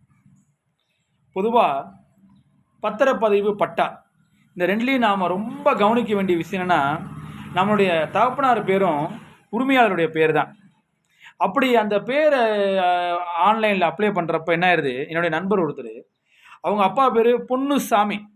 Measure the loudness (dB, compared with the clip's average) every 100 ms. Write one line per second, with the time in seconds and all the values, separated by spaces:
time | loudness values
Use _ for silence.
0 | _ _ _ _ _ _ _ _ _ _
1 | _ _ _ -4 0 2 2 0 -8 -18
2 | _ _ _ _ _ _ _ _ -6 0
3 | 0 2 2 2 0 -2 -4 -2 -4 -4
4 | _ _ _ _ _ -4 -2 0 0 0
5 | 0 0 -2 -2 -6 -2 0 2 2 2
6 | 0 -2 0 -2 -2 -6 0 2 2 -2
7 | -8 -14 -16 -16 -8 -2 2 2 2 2
8 | 0 0 0 2 2 2 2 0 2 0
9 | -4 -8 -18 -20 -8 -4 0 4 4 2
10 | -2 2 2 2 -2 -8 _ _ _ _
11 | _ _ -18 -4 -2 0 2 2 2 -2
12 | -2 0 2 2 0 0 0 0 0 0
13 | 0 -4 -4 0 2 2 0 2 0 0
14 | -2 -2 -2 -4 -2 0 2 2 0 -4
15 | -6 -4 -2 -2 -2 0 -2 -4 -12 -16
16 | -20 _ _ _ -20 -10 -4 0 0 2
17 | 2 4 2 2 0 -4 0 -2 0 0
18 | 0 -4 -10